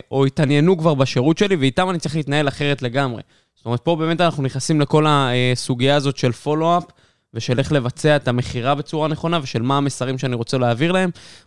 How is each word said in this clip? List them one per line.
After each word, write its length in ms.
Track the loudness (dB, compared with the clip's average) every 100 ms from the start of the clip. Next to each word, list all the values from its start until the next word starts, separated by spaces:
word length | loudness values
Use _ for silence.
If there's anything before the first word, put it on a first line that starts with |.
| -2
או 160 | 0 0
התעניינו 520 | 2 2 4 4 4
כבר 160 | 2
בשירות 440 | 2 2 2 2 2
שלי, 180 | 2 2
ואיתם 340 | 0 2 0
אני 80 | -2
צריך 180 | -4 -4
להתנהל 320 | -2 0 0
אחרת 340 | -2 -2 -2
לגמרי. 400 | -4 -2 -2 -4 -12 _ _
זאת 120 | _ -6
אומרת, 140 | -4
פה 160 | 0 0
באמת 240 | 0 0
אנחנו 220 | 0 0
נכנסים 380 | -4 -2 0 0
לכל 260 | 2 4 4
ה-, 220 | 2 2
אה, 200 | 2 0
סוגיה 420 | 0 -2 0 2 2
הזאת 200 | 0 0
של 160 | -2
פולו-אפ, 520 | -2 -2 0 2 0 -2 _ _ _ _
ושל 240 | -8 -2 -2
איך 140 | 0
לבצע 440 | 0 0 -2 2 2
את 120 | 2
המכירה 460 | -2 -2 -4 -2
בצורה 340 | -2 -4 -4 -2
נכונה, 300 | -2 -2 -2
ושל 200 | -4 -4
מה 140 | 0 0
המסרים 420 | 0 -4 -6 -4
שאני 160 | -4
רוצה 240 | -4 -4 0
להעביר 340 | 0 0 0
להם. 180 | 0 -2 -4 -14 -20